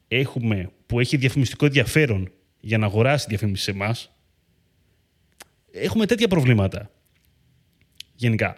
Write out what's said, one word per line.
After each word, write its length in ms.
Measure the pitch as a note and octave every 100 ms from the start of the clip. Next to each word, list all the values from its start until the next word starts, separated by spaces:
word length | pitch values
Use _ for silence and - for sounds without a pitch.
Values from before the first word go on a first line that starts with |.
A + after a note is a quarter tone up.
| _
έχουμε 640 | A#2 C3+ C3 A#2 G2+ F2+ - -
που 140 | A#2+
έχει 160 | B2+ D3
διαφημιστικό 500 | B2+ C#3+ B2 - D3
ενδιαφέρον 680 | C3+ A#2 D#3 C#3+ G2+ F#2 - _ _
για 180 | G#2 A2
να 80 | G#2+
αγοράσει 400 | G#2+ B2 D3 -
διαφήμιση 340 | G#2+ G#2+ F#2+
σε 80 | -
εμάς. 420 | G2 G#2 A#2 - _ _ _ _ _ _ _ _ _ _ _ _ - - _ _
Έχουμε 360 | F2+ D3 A3+ G#3
τέτοια 220 | A#3+ A#3
προβλήματα. 640 | F3+ B2+ A2+ F#2+ F2+ G#2 _ _ _ _ _ _ _ _ _ _ - -
Γενικά. 420 | - A#2 A2 G2